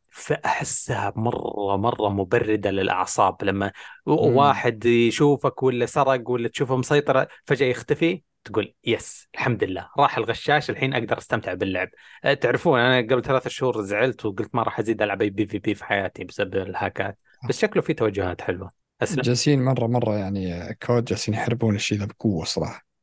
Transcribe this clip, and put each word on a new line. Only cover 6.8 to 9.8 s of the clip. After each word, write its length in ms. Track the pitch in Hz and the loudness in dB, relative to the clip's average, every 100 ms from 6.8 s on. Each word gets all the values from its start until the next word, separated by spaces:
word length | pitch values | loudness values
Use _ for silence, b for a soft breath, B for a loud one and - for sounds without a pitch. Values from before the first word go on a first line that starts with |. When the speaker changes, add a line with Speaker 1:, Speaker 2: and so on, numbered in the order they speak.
| - 147 147 131 - B - | 2 2 4 2 2 B -2
Speaker 1:
فجأة 220 | 139 127 | 2 2
يختفي، 540 | 120 - 147 165 180 _ _ | 0 -2 0 0 0 _ _
تقول: 300 | - 104 98 _ 113 | -6 -4 -4 _ -2
"يس، 420 | 107 - - - - | -2 -2 -10 -12 -6
الحمد 280 | 131 110 | -2 -2
لله، 260 | 98 90 | -2 -4